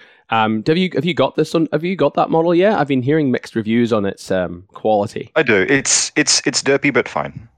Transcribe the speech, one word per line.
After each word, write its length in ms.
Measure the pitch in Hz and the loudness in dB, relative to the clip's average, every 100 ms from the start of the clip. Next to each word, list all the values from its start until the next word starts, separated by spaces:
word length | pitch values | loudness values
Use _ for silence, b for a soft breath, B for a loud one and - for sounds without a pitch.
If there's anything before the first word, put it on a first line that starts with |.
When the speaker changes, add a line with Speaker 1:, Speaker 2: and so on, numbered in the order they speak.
| b b - | b b -2
Speaker 1:
Um, 320 | 113 110 110 107 | 0 2 0 0
have 120 | 165 | 0
you, 100 | 185 | 0
have 100 | - | -2
you 80 | 175 | -2
got 220 | 131 131 - | 0 0 0
this 180 | 156 | -2
on, 140 | 170 160 | 0 0
have 120 | 156 | -2
you 120 | 175 180 | -4 0
got 180 | 185 | 0
that 160 | - 156 | 0 0
model 240 | 165 170 | 2 2
yet? 240 | 175 202 214 | 2 2 2
I've 100 | 143 | 0
been 140 | 135 | 0
hearing 280 | 123 160 139 | 0 0 0
mixed 240 | 120 - 117 | -2 -4 -6
reviews 360 | 107 117 117 | 0 2 2
on 140 | 113 98 | 0 -2
its, 240 | - - | -6 -4
um, 340 | 95 87 87 92 | -2 -2 -8 -16
quality. 640 | - 110 107 101 - - 156 | -6 0 0 0 -6 -4 -2
Speaker 2:
I 60 | |
do. 240 | 147 190 135 | 2 2 2
It's, 440 | 139 - - - - | 0 2 -2 0 -2
it's, 240 | 143 - 147 | 0 0 0
it's 160 | - | -2
derpy 320 | - 139 143 | 0 0 0
but 140 | 120 - | 0 -2
fine. 360 | 78 69 - - | -4 -6 -10 -20